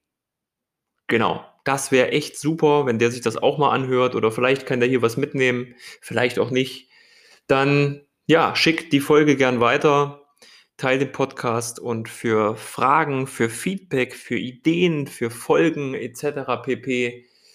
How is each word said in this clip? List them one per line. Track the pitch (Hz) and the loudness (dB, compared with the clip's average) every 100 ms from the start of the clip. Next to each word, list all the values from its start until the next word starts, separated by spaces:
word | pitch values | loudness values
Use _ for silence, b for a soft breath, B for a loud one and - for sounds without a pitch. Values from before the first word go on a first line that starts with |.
| _ _ _ _ _ _ _ _ _ _ - | _ _ _ _ _ _ _ _ _ _ -2
genau, | 113 101 71 - _ | 0 0 -2 -10 _
das | - 135 - | -4 -2 2
wär | 131 123 | 2 4
echt | 151 147 - | 0 -4 -6
super, | 147 160 151 147 | -4 2 4 4
wenn | 131 113 | 2 2
der | 120 | 0
sich | 120 | 0
das | 117 - | -4 2
auch | 123 139 | 0 2
mal | 135 | 2
anhört | 120 131 127 127 | 2 0 0 2
oder | 117 110 | 2 0
vielleicht | 113 123 - - | 0 0 0 0
kann | 127 | 0
der | 123 | 2
hier | 131 | 2
was | 117 117 | 0 0
mitnehmen, | 139 139 127 123 123 B B B | -4 0 0 0 -6 B B B
vielleicht | - 113 123 - | -6 -2 -2 0
auch | 113 | 0
nicht, | 127 131 - _ b b b b b - | 0 -2 -6 _ b b b b b 0
dann, | 135 139 143 143 143 _ _ - | 2 4 2 2 -4 _ _ 2
ja, | 160 117 | 4 4
schick | - 165 165 - | 2 0 0 0
die | 139 | -2
Folge | 139 151 151 131 | 4 4 4 4
gern | 131 123 | 2 2
weiter, | 117 143 156 143 143 143 _ _ b b b - | 2 4 4 4 0 -4 _ _ b b b -6
teil | 131 135 | 0 0
den | 139 | 0
Podcast | - 131 - 127 117 117 - | -2 -4 -2 -4 -2 -4 -10
und | 120 113 113 | -8 -6 -8
für | - 120 110 104 110 | -6 -2 2 0 -2
Fragen, | - - 123 151 147 135 131 | -10 -2 2 2 2 -2 -6
für | - 117 | -2 -2
Feedback, | 117 185 190 - 135 127 | -2 -6 -8 -4 -2 -2
für | - - 117 | -6 -8 -6
Ideen, | 120 127 160 170 180 151 139 | -6 -4 0 2 2 0 -6
für | - 117 | -6 -8
Folgen | 117 - 151 165 156 139 | -6 0 2 2 0 -6
et | 127 117 - | -8 -10 -8
cetera | 147 143 131 120 | -6 -6 -6 -6
pp. | 131 117 135 123 120 123 b b b | -4 -6 -2 -2 -2 -6 b b b